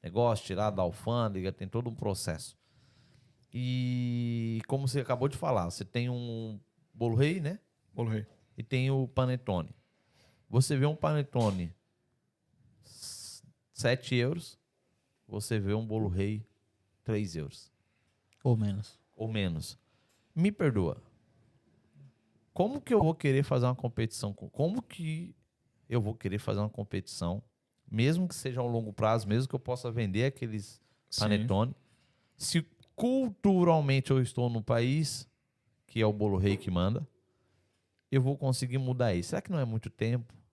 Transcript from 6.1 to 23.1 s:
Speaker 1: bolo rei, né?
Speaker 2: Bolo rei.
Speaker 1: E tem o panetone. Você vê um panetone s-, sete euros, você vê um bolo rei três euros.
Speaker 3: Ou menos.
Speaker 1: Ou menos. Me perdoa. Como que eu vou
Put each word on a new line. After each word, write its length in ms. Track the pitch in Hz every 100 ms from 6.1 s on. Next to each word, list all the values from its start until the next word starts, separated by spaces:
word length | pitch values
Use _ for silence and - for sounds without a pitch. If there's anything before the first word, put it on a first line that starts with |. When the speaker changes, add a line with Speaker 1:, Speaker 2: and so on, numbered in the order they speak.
| 123 120 113 113 104 _ _ _
Speaker 1:
bolo 220 | - 117 113
rei, 240 | 147 185
né? 180 | 151 202 _ _ _
Speaker 2:
Bolo 160 | - 117
rei. 160 | 110 107 _ _ -
Speaker 1:
E 60 |
tem 280 | 113 131 131
o 160 | 135 127
panetone. 680 | - 127 127 127 90 78 - _ _ _ _ _ _ _
Você 280 | 127 135 143
vê 100 | 143
um 80 |
panetone 800 | 151 156 151 139 123 110 95 85 - _ _ _ _ _ _ _ _ _ _
s-, 580 | - - - - - - - _ _
sete 420 | - - 131 -
euros, 440 | 127 120 - - - _ _ _ _ _ _ _
você 320 | 107 101 113
vê 160 | 98
um 100 | 107 110
bolo 220 | 110 107
rei 380 | 90 98 107 110 _ _ _ _ _
três 300 | - 107 101 82
euros. 360 | 71 - - _ _ _ _ _ _ _
Speaker 3:
Ou 140 | 131 113
menos. 420 | 104 98 104 _ _ -
Speaker 1:
Ou 120 | 107
menos. 500 | 110 95 80 - - _ _ _ _ _
Me 160 | - 190
perdoa. 440 | 208 160 113 85 - - _ _ _ _ _ _ _ _ - - _ _ _ _
Como 280 | - 196 277
que 120 | -
eu 80 | 226
vou 120 | 160